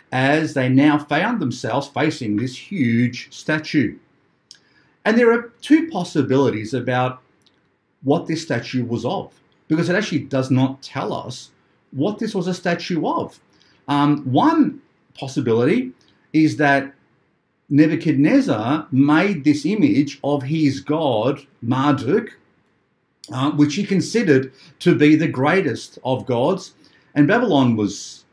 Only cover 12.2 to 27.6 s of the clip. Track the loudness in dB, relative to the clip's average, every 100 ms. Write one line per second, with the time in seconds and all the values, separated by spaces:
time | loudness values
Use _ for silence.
12.2 | -6 -4 -4 -4 -4 -4 -4 -4 -2 -4
13.2 | -6 -12 _ _ _ _ -4 2 2 2
14.2 | 0 2 4 4 0 -2 _ _ _ -14
15.2 | -8 -4 0 2 2 0 -4 -12 _ _
16.2 | _ 2 2 2 2 2 0 -14 _ _
17.2 | _ _ _ _ -2 4 4 2 0 2
18.2 | 4 4 2 -2 -2 -4 -2 2 4 4
19.2 | 2 0 0 0 0 2 2 2 0 -2
20.2 | -4 -4 -2 0 0 -2 -4 -2 0 0
21.2 | 0 -4 -10 _ -6 -2 0 0 0 -2
22.2 | -2 -16 _ _ _ _ _ _ _ _
23.2 | -14 -4 -4 2 0 2 -2 0 0 0
24.2 | 4 2 2 _ -20 -4 0 4 6 4
25.2 | 2 -2 0 0 -2 -6 -12 -10 -6 -4
26.2 | -2 -2 0 -2 -8 _ _ _ _ 0
27.2 | 2 2 2 2